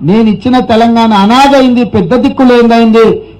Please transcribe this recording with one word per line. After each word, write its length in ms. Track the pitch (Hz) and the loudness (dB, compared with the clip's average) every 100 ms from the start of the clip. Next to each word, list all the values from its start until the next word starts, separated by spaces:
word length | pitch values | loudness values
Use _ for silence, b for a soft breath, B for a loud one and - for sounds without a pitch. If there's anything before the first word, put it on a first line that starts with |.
నేను 260 | 151 220 220 | -2 0 0
ఇచ్చిన 300 | 190 254 254 | -2 -2 -2
తెలంగాణ 560 | 226 220 233 233 226 | 0 0 0 0 0
అనాథ 420 | 202 202 254 277 277 | 0 0 2 2 2
అయింది, 280 | 262 247 | 0 0
పెద్ద 300 | 220 214 165 | -2 -4 -2
దిక్కు 280 | 240 277 269 | -2 -2 0
లేనిదైంది. 760 | 254 240 233 233 226 226 214 - B B | 2 2 2 2 2 2 2 0 B B